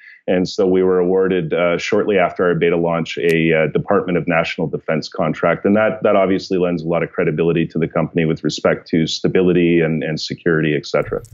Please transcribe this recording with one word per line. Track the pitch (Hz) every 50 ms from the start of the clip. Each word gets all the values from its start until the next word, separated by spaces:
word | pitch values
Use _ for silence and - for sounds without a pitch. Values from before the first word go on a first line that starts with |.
| - - - - _ -
And | 95 90 92 85
so | - - 101
we | 95 92 92
were | 92 92 92 92
awarded, | 90 87 92 95 95 92 95 90 85 78 80
uh, | 82 87 87 87 80
shortly | - - - 104 - - 104 95
after | 87 82 - - 98 90
our | 87
beta | 82 85 85 87 85
launch, | 85 85 85 85 82 - - -
a, | - 85 82 82 80 80 80
uh, | 78 78 78
Department | - 85 73 - 101 98 80 90 90 85
of | 76 82
National | 85 80 85 - - - 85
Defense | 73 71 73 - - 78 76 71 -
contract. | - - 90 76 76 - - 87 82 78 -
And | 101 101
that, | 107 110 110 95 -
that | - 110 101
obviously | 101 95 92 95 92 - - 95 92
lends | 87 87 87 82
a | 78 82
lot | 85 82 82
of | 80
credibility | - - 90 82 78 78 85 82 82 82 82 80
to | - 80
the | 80 80
company | - 85 80 78 - 87 82
with | 80 80 - -
respect | - - - - 92 80 76 - -
to | - 85 82
stability | 78 - - - 87 - - 92 90 87 90 87 85 85 85
and, | 80 80 80 78 71
and | 78 78 73
security, | - - - - - 90 82 80 78 78 76
et | 73 - -
cetera. | - 73 - - - - - -